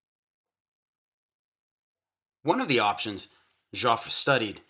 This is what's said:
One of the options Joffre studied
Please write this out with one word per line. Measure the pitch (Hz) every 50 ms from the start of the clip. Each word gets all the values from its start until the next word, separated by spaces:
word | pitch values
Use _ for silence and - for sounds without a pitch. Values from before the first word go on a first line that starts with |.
| _ _ _ _ _ _ _ _ _ _ _ _ _ _ _ _ _ _ _ _ _ _ _ _ _ _ _ _ _ _ _ _ _ _ _ _ _ _ _ _ _ _ _ _ _ _ _ _ -
One | 139 190 254
of | 269 185
the | 135 113
options | 107 104 101 - - 110 101 95 - - _ _ _ _ _ _ _ _ -
Joffre | 104 110 123 117 113 - -
studied | - - - - 139 127 113 104 98 - - _